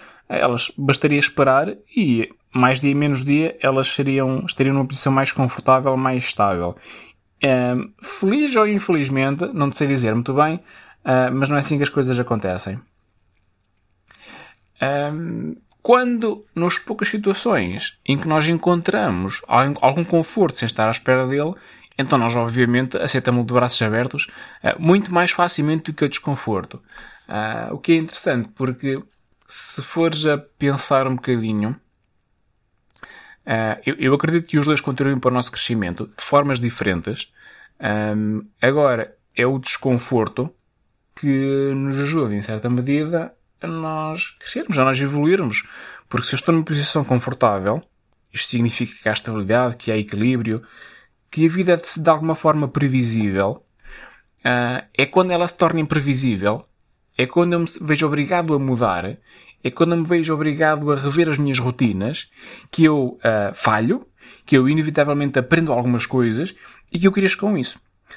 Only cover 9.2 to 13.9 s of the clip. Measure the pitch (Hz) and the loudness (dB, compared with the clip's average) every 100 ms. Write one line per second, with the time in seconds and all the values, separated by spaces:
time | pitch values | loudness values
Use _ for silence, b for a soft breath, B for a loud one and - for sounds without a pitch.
9.2 | 135 143 175 214 139 - 143 135 117 113 | 0 -2 -4 -2 -2 0 0 2 2 0
10.2 | 120 135 156 170 B B B B - 127 | 0 2 0 0 B B B B 0 2
11.2 | 127 127 139 147 139 147 139 147 127 123 | 2 0 0 0 0 0 0 0 0 0
12.2 | 120 110 95 90 - 113 - _ _ _ | 0 -2 -2 -4 -6 -10 -14 _ _ _
13.2 | _ _ _ _ _ _ _ | _ _ _ _ _ _ _